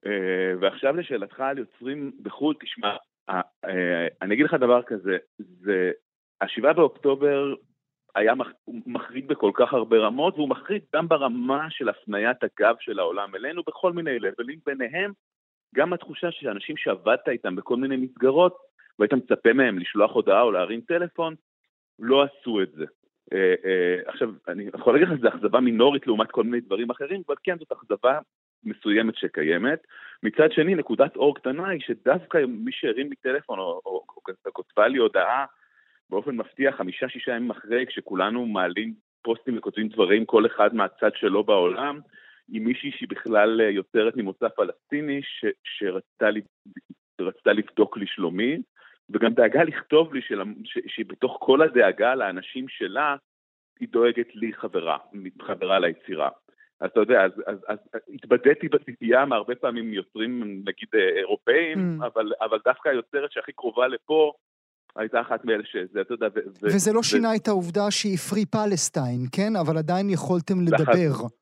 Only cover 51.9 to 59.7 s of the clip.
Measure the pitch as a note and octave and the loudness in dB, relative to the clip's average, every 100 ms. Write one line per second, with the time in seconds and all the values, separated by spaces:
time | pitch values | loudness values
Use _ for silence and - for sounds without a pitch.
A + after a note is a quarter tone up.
51.9 | F#2+ A2 C3 G#2 F2+ - C3 C3 - G2 | 4 0 0 -2 -6 -10 -12 -12 -8 -6
52.9 | G#2+ D3 C#3 _ _ _ _ _ _ A#2+ | -2 -2 -4 _ _ _ _ _ _ -2
53.9 | A#2 A#2+ A#2+ A#2 G#2+ A2 G#2+ G#2 F#2 E2 | 4 4 2 -4 -4 -8 -6 -6 -4 -2
54.9 | D2 - G2+ F#2 - - G2+ F#2 F#2+ F2 | -4 -6 -14 -14 -16 -10 -6 0 2 2
55.9 | D#2+ - D#2+ C#2 - _ _ _ _ F#2 | -2 -10 -4 -4 -6 _ _ _ _ -2
56.9 | - G#2+ A#2+ F#2+ F#2+ F2+ G2+ - G#2 _ | 0 4 4 4 0 -10 -10 -8 -10 _
57.9 | A2+ - C#3 - D#3+ C#3+ - E3 D3+ - | -16 -14 -20 0 4 4 4 2 -2 -2
58.9 | A#2 A2+ B2 C#3 A#2 G#2 B2 C3+ | -10 2 2 4 0 -2 -4 -4